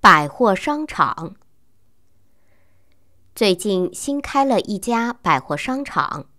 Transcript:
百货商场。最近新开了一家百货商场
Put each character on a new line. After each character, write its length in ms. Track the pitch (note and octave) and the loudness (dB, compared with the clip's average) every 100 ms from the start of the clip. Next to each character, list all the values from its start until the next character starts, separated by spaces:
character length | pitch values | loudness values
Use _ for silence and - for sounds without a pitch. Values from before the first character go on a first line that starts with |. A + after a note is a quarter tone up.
百 260 | G#3+ D#3+ D3 | 8 6 4
货 300 | - A#3+ F#3+ | 0 2 2
商 300 | - G3 D4+ | 0 -4 -4
场。 500 | - C#3+ - D#3+ - _ _ _ _ _ _ - - _ _ _ _ _ _ _ _ - - - | -2 -2 -2 -10 -14 _ _ _ _ _ _ -20 -20 _ _ _ _ _ _ _ _ -20 -20 -20
最 200 | - G#3+ | 0 2
近 400 | F3+ G#3 F#3 F3+ | 2 0 -2 -2
新 240 | - - C#4+ | -6 -6 -6
开 280 | - C#4 C4+ | -2 0 2
了 120 | A3 | 2
一 180 | - G3+ | 0 -6
家 340 | G#3+ A#3 A#3 | -2 -2 -2
百 260 | A#3+ F3+ C#3+ | -4 0 0
货 160 | - | 0
商 300 | D3 - C4 | -6 -4 -6
场 460 | C#4 - C#3 D3 - | -4 -4 -4 -6 -12